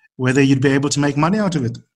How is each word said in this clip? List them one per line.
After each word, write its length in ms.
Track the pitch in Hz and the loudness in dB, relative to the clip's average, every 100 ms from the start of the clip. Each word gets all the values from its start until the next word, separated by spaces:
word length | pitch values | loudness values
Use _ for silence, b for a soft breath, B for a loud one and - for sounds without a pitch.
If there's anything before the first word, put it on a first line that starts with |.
| _ - | _ -4
whether 240 | 127 131 | 0 2
you'd 220 | 135 135 | 4 4
be 80 | 139 | 2
able 180 | 139 143 | 0 0
to 120 | 143 | -2
make 180 | 143 139 | -2 0
money 200 | 160 214 | 0 0
out 180 | 202 160 | -2 -2
of 80 | 117 | -4
it? 100 | 117 - | -8 -16